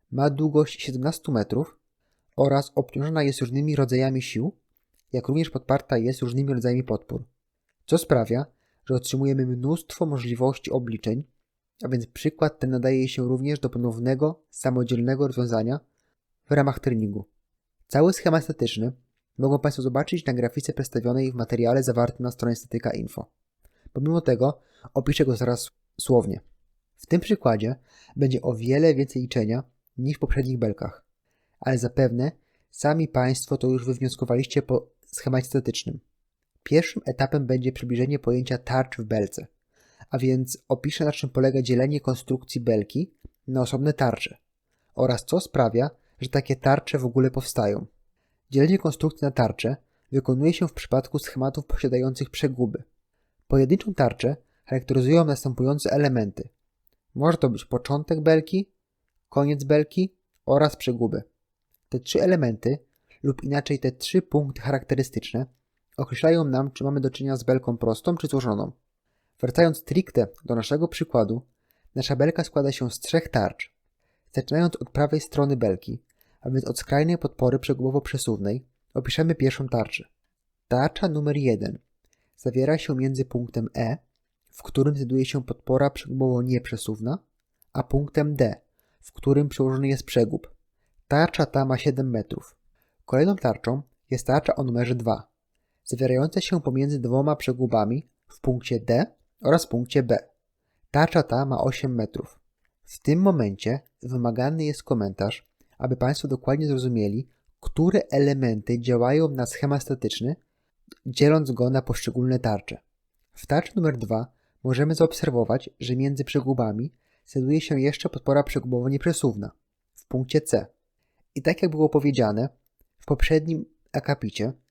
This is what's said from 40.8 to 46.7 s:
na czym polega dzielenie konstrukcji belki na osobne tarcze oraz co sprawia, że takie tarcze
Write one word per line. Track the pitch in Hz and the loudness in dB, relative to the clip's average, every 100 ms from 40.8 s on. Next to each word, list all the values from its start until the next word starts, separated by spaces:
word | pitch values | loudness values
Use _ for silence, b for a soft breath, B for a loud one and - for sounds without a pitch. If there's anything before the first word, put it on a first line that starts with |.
| 151 - 156 | -2 -2 -2
na | |
czym | - 131 | -2 -4
polega | 131 131 135 | 2 2 2
dzielenie | 123 123 135 147 | 2 2 2 0
konstrukcji | - 127 - 131 - 127 | -2 -4 -2 -4 -4 -4
belki | 117 110 101 139 185 _ - _ - | 0 0 0 -4 -6 _ -20 _ -6
na | 131 | -2
osobne | 123 131 147 | 0 0 0
tarcze | 143 127 - - - _ _ _ _ _ - | 2 0 0 -6 -14 _ _ _ _ _ 0
oraz | 127 120 - | 0 0 0
co | 175 | -2
sprawia, | - 135 117 117 147 b b b | 0 2 2 2 -2 b b b
że | 127 | -4
takie | 139 135 135 | -2 -2 0
tarcze | 139 | 2